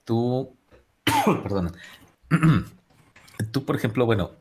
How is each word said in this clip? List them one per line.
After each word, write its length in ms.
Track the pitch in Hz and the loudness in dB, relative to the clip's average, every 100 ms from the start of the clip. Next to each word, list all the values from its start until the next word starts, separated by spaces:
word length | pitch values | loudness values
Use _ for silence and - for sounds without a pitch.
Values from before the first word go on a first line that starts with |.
tú, 520 | - 117 120 127 131 _ _ - _ _ - | -4 -2 -2 -4 -6 _ _ -20 _ _ 0
<coughs> 360 | 294 - - | 2 2 0
perdona, 280 | - - 175 - - - _ _ - | -2 -2 -4 -8 -20 -20 _ _ -2
<clears throat> 1200 | 165 160 113 - - _ _ _ _ - - 110 | 2 4 4 0 -16 _ _ _ _ -20 -10 -6
tú, 120 | 135 | -6
por 120 | - - | -4 -4
ejemplo, 300 | 113 117 117 | -2 0 0
bueno, 260 | 104 82 - | 0 -2 -8